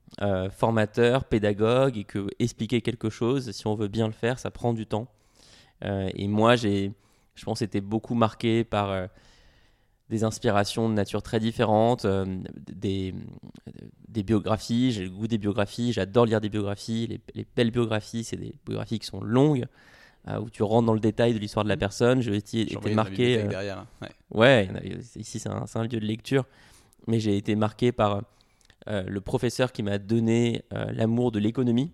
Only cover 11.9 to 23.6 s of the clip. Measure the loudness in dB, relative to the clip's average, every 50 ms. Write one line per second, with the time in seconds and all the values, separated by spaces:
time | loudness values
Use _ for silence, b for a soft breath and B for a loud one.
11.9 | 2 2 0 0 0 0 -2 -2 -4 -6 -8 -12 -14 -16 -18 -16 -14 -6 -4 -4
12.9 | -2 -2 -4 -6 -8 -10 -12 -14 -16 -18 -20 -20 -20 -20 _ -20 -18 -18 -20 -20
13.9 | -20 _ -20 -8 -6 -6 0 2 2 2 2 0 -2 -2 -2 -2 0 2 2 2
14.9 | 0 -2 -6 -8 -6 -6 -4 -2 -2 0 0 0 0 0 -2 -2 -2 -4 -2 -2
15.9 | 0 -2 -2 2 4 4 4 6 4 2 0 0 -2 -2 -2 -2 -4 -6 -6 -6
16.9 | -4 -4 -4 -6 -8 -10 -12 -14 -12 -12 -12 -6 _ 0 0 2 2 0 0 0
17.9 | -2 -4 -4 -6 -10 -10 -8 -8 -10 -10 -10 -12 -14 -14 _ -8 -8 -8 -6 -6
18.9 | -6 -8 -8 -10 -10 -8 -4 2 4 6 6 6 4 2 0 -6 b b b b
19.9 | b b b b b b b -6 -6 -6 -6 -8 -2 -2 0 4 4 4 6 6
20.9 | 2 4 2 2 2 4 2 2 2 0 -4 -4 -2 -2 0 0 0 0 0 -4
21.9 | 0 2 4 4 4 4 2 0 -2 -2 -4 -4 -2 -2 -2 -2 -4 -4 -2 0
22.9 | 0 2 0 0 0 0 2 2 2 2 0 -2 -4 -4